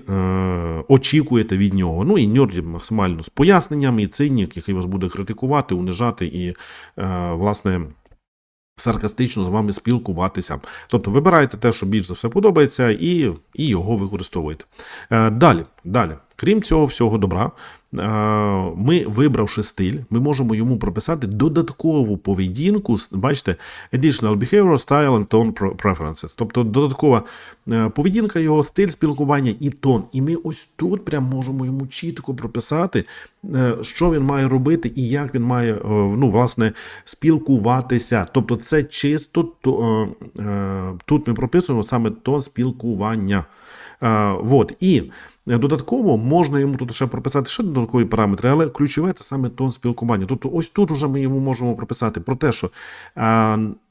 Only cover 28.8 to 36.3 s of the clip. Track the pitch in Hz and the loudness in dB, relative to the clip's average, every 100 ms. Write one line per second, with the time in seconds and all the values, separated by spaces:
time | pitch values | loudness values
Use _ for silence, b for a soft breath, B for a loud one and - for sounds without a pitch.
28.8 | 196 151 156 139 143 143 131 104 143 131 | 0 2 -2 0 0 2 0 -2 -4 -2
29.8 | 135 120 - 131 139 165 160 151 - - | 2 2 0 -2 -2 -2 -4 -10 -14 -6
30.8 | 170 196 - 151 127 131 131 135 127 135 | -4 -2 -4 -4 -2 -2 -4 -4 -4 -4
31.8 | 135 - 170 165 - 131 113 123 - 151 | -6 -8 -8 -8 -10 -8 -8 -6 -2 -2
32.8 | 180 110 87 B B _ - 139 127 113 | 0 -2 -4 B B _ -6 0 0 0
33.8 | 113 - 175 160 135 139 135 135 135 165 | -6 0 2 2 2 2 2 2 2 0
34.8 | 127 123 123 139 143 131 117 123 120 107 | 0 -4 -2 -2 -2 -2 0 2 0 0
35.8 | 104 104 101 104 135 | 0 2 2 2 2